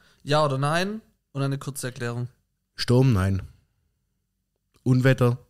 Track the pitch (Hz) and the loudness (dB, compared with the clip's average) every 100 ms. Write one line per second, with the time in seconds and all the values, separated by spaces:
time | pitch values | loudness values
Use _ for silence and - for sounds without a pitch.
0 | _ _ 131 147 151 135 143 165 190 214 | _ _ -2 0 2 0 -2 -2 -2 -6
1 | - _ _ 135 139 139 143 131 127 120 | -14 _ _ -6 -4 -4 -8 -10 -10 -8
2 | 120 120 123 - _ _ _ - - 123 | -8 -6 -8 -12 _ _ _ -8 2 4
3 | 135 104 95 95 - - _ _ _ _ | 4 4 2 -2 -6 -16 _ _ _ _
4 | _ _ _ _ _ _ _ _ 123 127 | _ _ _ _ _ _ _ _ 0 2
5 | 131 131 123 123 | 2 2 2 0